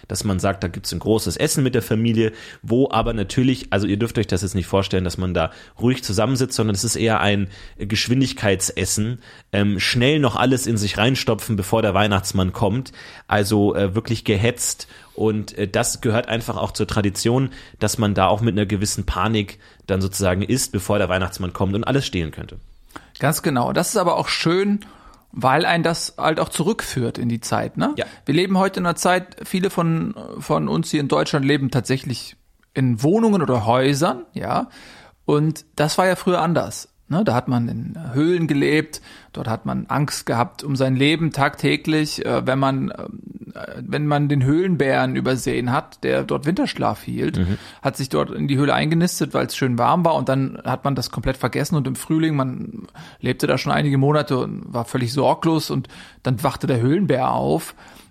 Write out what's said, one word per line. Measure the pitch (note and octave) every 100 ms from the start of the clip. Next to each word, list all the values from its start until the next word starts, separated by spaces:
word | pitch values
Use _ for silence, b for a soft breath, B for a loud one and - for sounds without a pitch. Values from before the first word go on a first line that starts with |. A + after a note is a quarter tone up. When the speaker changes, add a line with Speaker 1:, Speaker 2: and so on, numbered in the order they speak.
| -
Speaker 1:
dass | F#2+
man | G#2+ F#2
sagt, | G2+ F#2+
da | F2
gibt's | F#2 -
ein | E2+
großes | G2 A2 - D#2+
Essen | D3+ -
mit | C3
der | A#2+
Familie, | - A2 A#2 A2+ A2 B B B
wo | G#2+ A#2 C3+
aber | A2 A#2
natürlich, | A2+ F#2+ - B2+ B2+ -
also | G2 F#2+
ihr | G#2
dürft | A2+ A#2+
euch | G2+
das | F#2
jetzt | F#2
nicht | F#2+ E2+
vorstellen, | G2 F#2+ F#2+
dass | F#2+ -
man | F#2
da | F2 D#2+ B B -
ruhig | A#2+ B2+
zusammensitzt, | - G2 A2+ C3 C3+ -
sondern | A2
es | G2
ist | A2+ D2
eher | A2+ A2
ein | G2+ G2+ F#2+ B B B G#2+ G#2+ - B2+
Geschwindigkeitsessen, | C3 - G#2+ F#2 - - F#2 - G#2+ B2 B B B
ähm, | G2+ G2+ G2+
schnell | - B2 B2+ D#3
noch | B2+ -
alles | B2+ B2+ A#2
in | A2
sich | G2+ -
reinstopfen, | A#2 C3 - A2+ - G2+
bevor | F#2 A2+
der | G#2+
Weihnachtsmann | F#2+ G#2+ G2 - G2 F#2
kommt. | - G#2+ A#2+ C3 B B B -
Also, | G#2 G2+ G#2+ G2+
äh, | E2 G2
wirklich | G#2 - A2
gehetzt | - G2 A#2 - - - - B B
und, | - G#2+ G#2+ G#2 -
äh, | G2+
das | G#2+ A#2+ -
gehört | B2 A2 -
einfach | A#2 A#2 F#2+
auch | G2
zur | - G#2
Tradition, | A2 G2 F#2+ A#2 B2 C3 B B B
dass | G#2+ -
man | G#2
da | G2 F#2
auch | G#2
mit | A#2
einer | F#2+ G2
gewissen | G2+ G#2 - F#2+
Panik | - A2 A2 G2+ - B B -
dann | F#2+
sozusagen | F#2+ G2 F#2+ F#2
isst, | G2+ B2+ -
bevor | G2+ - G#2
der | F2+
Weihnachtsmann | F#2 F2+ - F2+
kommt | - G2
und | G2+
alles | - C3 -
stehlen | F#2+ D#2
könnte. | - - - - - B B B B
Speaker 2:
Ganz | C3+ -
genau. | F3 B2+ B2+
Das | C#3 -
ist | G#3
aber | E3+ -
auch | -
schön, | - E3 F#3 G3+ G#3 B B B B B
weil | A2 C3 D3
ein | F#3 E3+
das | E3 E3 - -
halt | D#3+ D#3+
auch | E3
zurückführt | - F3+ A3+ - C3 A#2 -
in | A#2+
die | A2+
Zeit, | - A2 A2+ -
ne? | C#4+ D4
Speaker 1:
Ja. | B B -
Speaker 2:
Wir |
leben | D#3 F#3+ F#3+
heute | F#3+ F#3+
in | F3
einer | E3+
Zeit, | F3+ F3+ F#3 -
viele | - F#3 F#3
von, | F3+ E3 E3 E3+ - - -
von | D#3 D#3+ C#3+
uns | D#3+ D#3+
hier | D3+
in | C#3
Deutschland | D3 D#3 D3+ C3+
leben | D3 C3+
tatsächlich | B2+ - C#3 - A#2 - - _ _ _
in | - B2+ A2
Wohnungen | C#3+ G#3+ A3+ G3+
oder | C3 B2 G#2+
Häusern, | B2 C3+ C#3 F3 F4+ -
ja. | - G2 - B3 B B B B _ -
Und | D3+ D#3 D#3 - -
das | D3+ -
war | F#3
ja | F3+
früher | F#3+ F3
anders. | D#3+ D#3 A2 - - _ -
Ne, | E3
da | G#3+
hat | A#2+ -
man | B2 A#2+
in | A#2 A2+ A2 D#3+
Höhlen | C3 D#3+ F3+ D#3
gelebt, | C#3+ C#3 D3+ D#3 - B B B
dort | - -
hat | A2 -
man | C3 -
Angst | C3 D3 - -
gehabt | A#2 - -
um | D3 C3+
sein | C3
Leben | B2+ C#3+ D#3+ D#3+
tagtäglich. | C#3+ C#3+ - C#3 D3 D#3 D#3 D3+ -
Äh, | A#2 B2 B2
wenn | C3+
man, | C3+ C3+ C3+ -
ähm, | - - - - -
äh, | - - -
wenn | B2+ C#3+ D3
man | C#3+ C#3+
den | C#3+
Höhlenbären | B2+ D#3 F#3+ D3+ C3+ C3 C3 C3
übersehen | B2+ B2+ B2+ B2 B2
hat, | C3+ - -
der | C3 C3
dort | C#3 C#3+ C#3
Winterschlaf | G3+ C#4 - A#2 G#2+
hielt, | - A#2+ E3 F#2+
Speaker 1:
Mhm. | F2+ G#2+ B B
Speaker 2:
hat | C3+ -
sich | C3+
dort | D3+ D3
in | - D3
die | C3+
Höhle | C#3
eingenistet, | B2 D3+ E3 F3+ - D3+
weil | C3+ B2+
es | -
schön | C3 A#2+
warm | A#2+ E3
war | E3
und | D3 B2+
dann | C3+ C3+ -
hat | A#2 B2+
man | C#3
das | C3 A#2+
komplett | - C3 -
vergessen | B2 - D#3
und | D#3 C3
im | B2
Frühling, | - D#3+ D#3+ C#3+
man | C3 - - - - B E3 B
lebte | A#2+ B2+ D3
da | C#3
schon | D3
einige | C#3+ D3 C#3
Monate | C#3 D3+ C#3+ B2+
und | G#2 G2+ -
war | A#2+
völlig | A#2 B2+ A#2
sorglos | C#3 B2+ D#3 E3 D#3 -
und | C#3 - B B B
dann | B2+ A#2+
wachte | C3 - -
der | B2+
Höhlenbär | B2 F3 E3+ C3 B2+
auf | A#2+ C3+ B2+ - - B B B